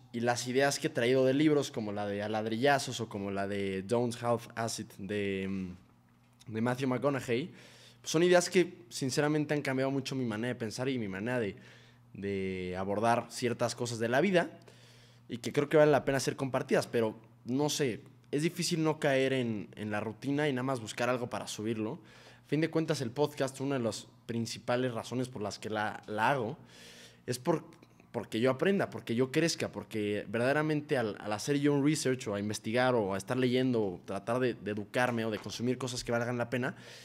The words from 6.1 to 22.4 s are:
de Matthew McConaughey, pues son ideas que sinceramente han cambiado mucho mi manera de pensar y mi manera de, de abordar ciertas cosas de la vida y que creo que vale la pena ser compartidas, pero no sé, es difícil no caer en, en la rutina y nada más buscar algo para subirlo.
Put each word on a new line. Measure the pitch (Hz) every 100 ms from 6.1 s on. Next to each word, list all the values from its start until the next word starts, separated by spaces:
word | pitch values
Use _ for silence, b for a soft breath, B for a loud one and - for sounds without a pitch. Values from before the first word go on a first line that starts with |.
| _ _ _ -
de | 110
Matthew | 117 127 135
McConaughey, | 127 135 135 110 117 160 B B B B B
pues | -
son | 160
ideas | 180 175 175
que | 185 165 - -
sinceramente | - 135 127 147 151 147
han | 147
cambiado | 143 131 135
mucho | 135 131 135
mi |
manera | 123 107 123
de | 120
pensar | 113 104 131
y | 127
mi | 104
manera | 92 110 127
de, | 104 87 B B B B -
de | - 98 98 95 92 90 90
abordar | 98 101 117 - -
ciertas | - 123 117 120 -
cosas | 120 117
de | 113
la | 127
vida | 190 180 294 - B B B B B B -
y | 117
que | 123
creo | 143 143
que | 156
vale | 151
la | 139
pena | - 135
ser | 139 -
compartidas, | 135 131 - 190 123
pero | 120 113 110 - -
no | - 131 147
sé, | - 139 98 - - -
es | 143
difícil | 165 170 165 170
no | 156 156
caer | 156 135 131
en, | 131 120 107 87 -
en | 107
la | 104
rutina | 107 104 131 143 151
y |
nada | 127
más | 127 131
buscar | 107 - 120
algo | 123 120
para | 101 95
subirlo. | - 107 113 110 131 B B B B